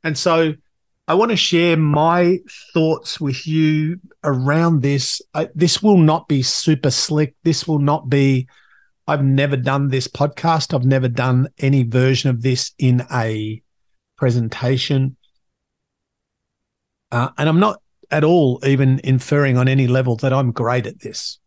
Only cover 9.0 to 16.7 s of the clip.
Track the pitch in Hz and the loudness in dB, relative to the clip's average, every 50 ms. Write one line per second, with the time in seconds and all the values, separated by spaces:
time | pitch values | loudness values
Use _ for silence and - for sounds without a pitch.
9 | _ - 147 143 139 135 135 135 139 143 139 131 123 135 135 143 139 139 131 131 | _ -4 -2 0 2 2 2 2 2 0 -2 -2 -2 -2 -2 0 -2 -2 -2 -4
10 | 127 - _ - 147 147 - - - 165 160 160 - - - 135 123 131 135 135 | -4 -6 _ -4 -4 -4 -4 -4 -2 0 0 0 -2 -2 -4 0 2 2 2 2
11 | 127 127 120 120 123 127 127 127 131 - _ _ - 135 139 139 123 117 110 127 | 0 -2 -2 -2 0 0 2 0 0 -2 _ _ -2 0 2 2 0 0 0 0
12 | 127 131 135 127 - 139 123 117 117 135 127 123 - - _ _ 139 127 123 123 | 2 2 0 0 0 -2 -2 0 -2 -2 -2 -2 -4 -10 _ _ 0 2 2 2
13 | 120 - - 123 113 113 110 107 107 107 110 110 _ _ _ _ _ _ _ _ | 0 -2 -4 -4 -4 -4 -4 -6 -8 -8 -10 -12 _ _ _ _ _ _ _ _
14 | _ _ _ _ - 127 117 123 117 113 - - 123 123 135 127 - - 147 135 | _ _ _ _ -2 0 0 0 -2 -4 -6 -6 -4 -2 -2 -2 -2 -2 -2 0
15 | 135 135 131 _ _ _ _ _ _ _ _ _ _ _ _ _ _ _ _ _ | -2 -2 -6 _ _ _ _ _ _ _ _ _ _ _ _ _ _ _ _ _
16 | _ _ _ _ _ _ _ _ _ _ _ _ _ _ | _ _ _ _ _ _ _ _ _ _ _ _ _ _